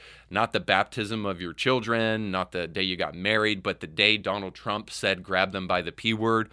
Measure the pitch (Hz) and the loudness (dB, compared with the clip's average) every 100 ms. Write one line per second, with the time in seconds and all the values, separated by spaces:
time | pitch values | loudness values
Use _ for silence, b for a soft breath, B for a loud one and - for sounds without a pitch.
0 | B B B 95 113 107 87 95 104 - | B B B -2 0 0 2 2 2 -4
1 | 104 110 101 87 90 82 127 127 113 117 | -4 -4 -4 -4 -6 -2 0 2 2 0
2 | 110 110 104 92 90 90 82 90 95 90 | 2 0 -2 -2 -2 -4 -4 -2 -2 0
3 | 80 82 98 110 107 101 98 92 78 80 | -4 -2 2 2 2 0 -2 -4 -4 2
4 | 104 107 95 101 95 - 113 104 - - | 4 4 0 -4 -4 -8 -6 -6 -6 -2
5 | 104 92 92 92 95 95 92 90 85 - | 0 0 0 2 2 0 0 0 -2 -4
6 | 113 110 110 113 110 | -2 0 2 2 0